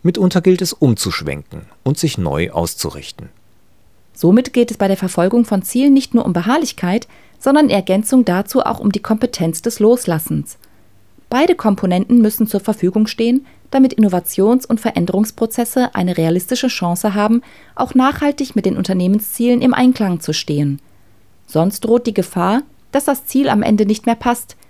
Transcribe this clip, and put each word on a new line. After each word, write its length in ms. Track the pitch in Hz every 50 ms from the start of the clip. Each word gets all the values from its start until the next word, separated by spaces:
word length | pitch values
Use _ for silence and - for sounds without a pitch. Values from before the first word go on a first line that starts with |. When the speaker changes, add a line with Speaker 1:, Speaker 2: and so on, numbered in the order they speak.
| -
Speaker 1:
mitunter 380 | 175 175 220 190 180 - 180
gilt 220 | - 190 185 175 185
es 100 | 170 -
umzuschwenken 920 | - 151 131 110 - - 101 - - 78 71 69 73 - _ 82 78 - - - _ -
und 160 | 131 147 -
sich 200 | - 139 - -
neu 320 | 90 76 69 78 85 -
auszurichten. 800 | - 82 85 - - - - 82 - - - - - - - - _ _ _ _ _ _ _ _ _ _ _ _ _ _ _ _ _
Speaker 2:
Somit 400 | - - 175 196 247 247 - -
geht 180 | 240 240 233
es 60 | 214
bei 100 | - 202
der 100 | 190 196
Verfolgung 480 | 190 185 180 - 175 170 196 233 240 233
von 180 | - 208 190 -
Zielen 300 | - - 247 269 285 269
nicht 220 | 269 262 - -
nur 100 | 226 -
um 80 | - 170
Beharrlichkeit, 760 | 170 170 214 262 330 311 - - - - 175 190 240 - _ - - _ _ _ _
sondern 260 | - 262 277 302 302
in 60 | - -
Ergänzung 520 | 196 185 - 185 202 220 - 262 254 226
dazu 380 | - 175 185 202 - - 254 -
auch 160 | - - -
um 140 | - 208 -
die 100 | 208 -
Kompetenz 580 | - 220 220 254 247 - - 165 165 160 -
des 200 | - 233 - -
Loslassens. 760 | 208 220 247 247 - 185 165 160 160 - 156 147 147 - - _ _ _ _ _ _ _ _ _ _ _ _ - _ -
Beide 280 | - 254 320 381 349
Komponenten 680 | - - 220 196 - - 185 180 185 196 - 240 240 220
müssen 240 | 214 - - 220
zur 140 | 214 - 196
Verfügung 460 | - - 208 - 175 185 185 214 214
stehen, 380 | 214 - - 226 233 247 277 - - - - _ -
damit 280 | - 269 262 254 - -
Innovations- 680 | 214 196 185 175 180 - - - 196 214 247 254 -
und 140 | - 240 214
Veränderungsprozesse 1120 | - 220 - 190 175 - - 196 214 214 - - 226 220 - - 233 214 - 254 247 - -
eine 220 | 196 180 180 175
realistische 520 | 170 160 160 170 180 180 - 254 247 - 247
Chance 460 | - - 180 175 175 - - 214 190
haben, 280 | 208 208 214 226 240 - - - - - - -
auch 200 | - - - -
nachhaltig 600 | 254 254 277 285 - 294 285 285 - 277 - -
mit 120 | 208 -
den 100 | 190 -
Unternehmenszielen 840 | - 185 - 190 180 180 185 202 208 214 - - - 233 247 247 247
im 140 | 254 254 -
Einklang 460 | - 254 254 254 - 214 190 175 160
zu 120 | - - 156
stehen. 480 | - - - 147 147 147 143 139 139 _ _ _ _ _ _ _ _ _ _ _ _ -
Sonst 340 | - - 156 170 196 - -
droht 260 | - 220 233 240 240
die 80 | 240 208
Gefahr, 480 | - 180 - - 180 175 185 214 269 294 - - _ _ _ -
dass 120 | 277 -
das 220 | 302 269 - -
Ziel 220 | - - 262 277 -
am 140 | - 208 -
Ende 220 | 233 214 208 214
nicht 220 | 196 214 214 -
mehr 80 | 233 233
passt, 420 | 226 - 247 247 - - - - _ -